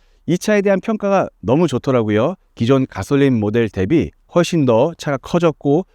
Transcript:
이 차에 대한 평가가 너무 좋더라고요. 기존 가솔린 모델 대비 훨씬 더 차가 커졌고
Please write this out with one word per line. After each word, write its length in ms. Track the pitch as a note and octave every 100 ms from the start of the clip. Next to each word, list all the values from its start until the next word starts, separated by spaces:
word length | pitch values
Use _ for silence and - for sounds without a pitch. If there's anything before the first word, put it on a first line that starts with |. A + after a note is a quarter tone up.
| _ _ -
이 100 | F3
차에 260 | - G#3
대한 180 | G3+ F#3+
평가가 480 | - A3 G3+ G3 A#2+ -
너무 280 | F#2 C3+ F3
좋더라고요. 680 | A#2+ C#3 B2+ G#2+ G#2 C3+ F#3 _ -
기존 300 | A#2 C3+ C3
가솔린 500 | - G2 C#3 C#3 A#2+
모델 300 | G#2 A2+ A2
대비 420 | G2 F#2+ D#3+ G2 - _
훨씬 300 | F3+ E3 E3+
더 280 | C3 A2+ D3+ E3
차가 180 | - C3+
커졌고 680 | - F3+ E3 - D3 D3 F#3+